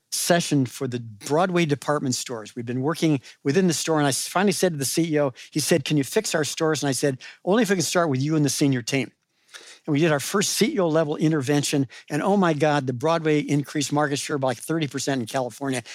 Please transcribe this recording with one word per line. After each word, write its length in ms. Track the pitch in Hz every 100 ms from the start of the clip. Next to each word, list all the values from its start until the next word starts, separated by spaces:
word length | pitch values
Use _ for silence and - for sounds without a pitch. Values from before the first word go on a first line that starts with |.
| _
session 560 | - - 170 - 143 127
for 200 | - 131
the 140 | 120
Broadway 640 | 113 104 - 151 190 175
department 520 | 160 143 - 147 139 120
stores. 380 | - 113 104
We'd 120 | 123 117
been 160 | 127
working 380 | 139 165 165 143 - -
within 220 | 143 160 185
the 60 |
store, 260 | 147 - 156
and 80 | 143
I 40 |
s-, 160 | 123 -
finally 240 | 180 202
said 200 | - 185
to 60 | 147
the 60 |
C 300 | 127 - 170
E 60 | 147
O, 120 | 139 - -
he 100 | 156
said, 240 | - 165
"Can 120 | - 151
you 80 |
fix 300 | 131 220 214
our 100 | 165
stores?" 380 | 143 - 160 147
And 80 | 143
I 20 |
said, 260 | 131 143 131 - -
"Only 180 | 175 220
if 80 | 190
we 60 | 190
can 60 |
start 280 | - 180 170
with 100 | 131
you 160 | 147 160
and 80 |
the 60 | 139
senior 320 | - 143 127
team." 300 | 113 135 110 _ _ _ _ - - - -
And 80 |
we 60 | 143
did 120 | 165
our 80 | 143
first 320 | - 208 170
C 220 | - 220
E 40 | 277
O 100 | 170
level 280 | 156 151 156
intervention. 720 | 156 156 131 147 139 147 131 - -
And 120 | 147
oh 140 | 190 202
my 160 | 175
God, 340 | 147 151 147 131
the 60 |
Broadway 480 | 123 156 165 156 151
increased 520 | 143 147 139 156 139
market 260 | 143 147 139
share 200 | - 147
by, 100 | 131
like, 100 | 120
thirty 280 | - 160 147
percent 340 | 135 147 135
in 60 | 110
California. 560 | 135 123 - 139 127 -